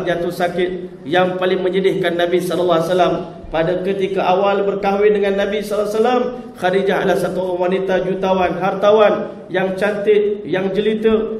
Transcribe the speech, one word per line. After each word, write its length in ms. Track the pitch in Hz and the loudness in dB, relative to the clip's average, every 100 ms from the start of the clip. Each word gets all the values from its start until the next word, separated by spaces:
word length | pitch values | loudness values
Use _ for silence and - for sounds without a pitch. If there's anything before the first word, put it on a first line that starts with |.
| 180 | -2
jatuh 240 | 170 175 | -2 -2
sakit. 720 | 170 175 175 180 185 - - | -2 -2 -2 -4 -4 -10 -12
Yang 320 | 131 175 185 180 | -2 0 2 0
paling 240 | 185 180 | 0 0
menyedihkan, 560 | 185 185 185 165 175 170 | 0 0 0 0 -2 0
Nabi 240 | 175 180 | 0 0
sallallahu 400 | 175 165 175 165 | 0 0 2 2
alaihi 120 | 165 185 | 2 2
wasallam 200 | 170 - - - - 156 | 2 0 -6 -12 -6 -2
pada 240 | 165 180 180 | 0 0 -2
ketika 320 | 196 190 185 156 | -2 -2 0 2
awal 400 | 185 202 202 196 | 2 2 2 0
berkahwin 480 | 196 196 196 208 196 | 0 0 2 4 4
dengan 240 | 202 196 | 2 0
Nabi 240 | 202 214 | -2 -2
sallallahu 240 | 202 208 208 | -4 -2 -2
alaihi 80 | 220 | 2
wasallam, 280 | 233 247 247 - - - | 2 2 0 -6 -12 -4
Khadijah 380 | 180 190 190 180 190 | 0 0 0 0 2
adalah 120 | 180 | 0
satu 160 | 175 180 | 0 -2
orang 320 | 185 180 180 | -4 -2 0
wanita 320 | 185 - 185 | 0 0 -2
jutawan, 480 | - 185 190 190 175 170 | -2 -2 0 2 0 0
hartawan, 720 | 185 185 202 214 208 - - - - | -2 0 4 6 6 2 -4 -10 -6
yang 320 | 185 190 185 | -2 -2 0
cantik, 640 | 208 202 208 208 208 208 | -2 0 2 4 2 -2
yang 320 | 139 180 190 196 | -4 -2 -2 -2
jelita, 640 | 214 220 220 220 - - | 0 2 2 2 0 -6